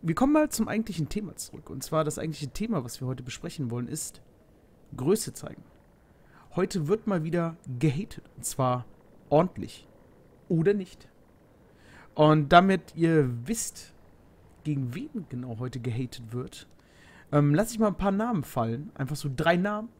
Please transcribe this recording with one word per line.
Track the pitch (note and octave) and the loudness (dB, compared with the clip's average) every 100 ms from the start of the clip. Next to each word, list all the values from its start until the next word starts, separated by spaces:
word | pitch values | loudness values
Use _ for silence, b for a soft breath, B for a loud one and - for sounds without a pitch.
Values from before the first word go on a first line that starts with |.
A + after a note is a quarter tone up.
wir | E3 | -2
kommen | D#3+ C4+ | 2 4
mal | D4+ D4+ | 4 2
zum | - A3 | 0 -2
eigentlichen | G#3+ A3 F3 D3 | -2 -4 -4 -4
Thema | G#3 G3+ - | -4 -6 -10
zurück. | - - - | -14 -14 -14
Und | - | -12
zwar | - D#3+ | -2 0
das | D#3 D3 | 0 -2
eigentliche | D#3+ D3 C#3+ | -6 -6 -8
Thema, | - A3 G3+ | -6 -2 -2
was | B2 - | -4 -8
wir | B2+ | -6
heute | B2+ | -6
besprechen | B2+ - E3+ D#3+ B2+ | -8 -10 -12 -6 -6
wollen, | A#2+ A#2+ | -4 -6
ist | D#3 - - - _ _ _ _ _ - - | -8 -10 -14 -20 _ _ _ _ _ -18 -4
Größe | B2+ G#3+ - | 0 2 0
zeigen. | - - - - - _ _ b b b b b - | -10 -14 -14 -20 -20 _ _ b b b b b -2
Heute | F#3+ G3 D3 | -2 -2 0
wird | G#3+ A3 | 0 0
mal | F#3+ | -2
wieder | D#3+ E3+ E3 E3 - B2 | 0 -2 -2 -6 -10 0
gehatet. | D#3 C#3 G#3 - - | 0 0 -6 -12 -18
Und | - A#2+ | -12 -10
zwar | - B2+ B2 B2 - - - - | -2 0 0 -4 -18 -20 -20 2
ordentlich. | D3 F3+ - - - - - - - - - - | 4 4 -2 -12 -12 -20 -20 -20 -20 -20 -20 -2
Oder | E3 E3 | 2 4
nicht. | G#3 F#3 - - _ _ _ _ _ _ B B B B | 2 -2 -14 -20 _ _ _ _ _ _ B B B B
Und | - D3+ D#3 C#3+ | 4 6 6 8
damit | F3 F#3+ F#3+ - - | 8 8 2 -2 0
ihr | E3 D#3+ C3+ A#2+ A#2+ | 4 4 4 0 -6
wisst, | A3+ - - - - - - - - - - | -6 -6 -10 -20 -20 -20 -20 -20 -20 -20 -12
gegen | D#3 C#3+ B2+ | -4 -4 -4
wen | B2+ D4 A#3 E3 | -6 -8 -10 -10
genau | A#2+ B2+ A2+ | -10 -10 -8
heute | B2+ B2+ | -8 -6
gehatet | A#2 A#2 B2+ - A2+ | -6 -4 -6 -10 -10
wird, | A#2+ C#3 - - - B B B B B | -10 -10 -14 -20 -20 B B B B B
ähm, | D3 D3 | 4 6
lass | D3 A3+ | 4 2
ich | A#3 | 2
mal | G#3+ | 0
ein | |
paar | F3+ G3 | 2 0
Namen | G3 A3+ A3 | 0 0 -2
fallen. | B2+ - A2+ A#2 D3+ | -4 -2 -2 -2 -8
Einfach | - C3+ D3 | -8 -6 -4
so | D3 | -6
drei | C3 D#3+ F3 | -2 2 4
Namen. | G3 G#3 A3+ - | 2 -2 -8 -14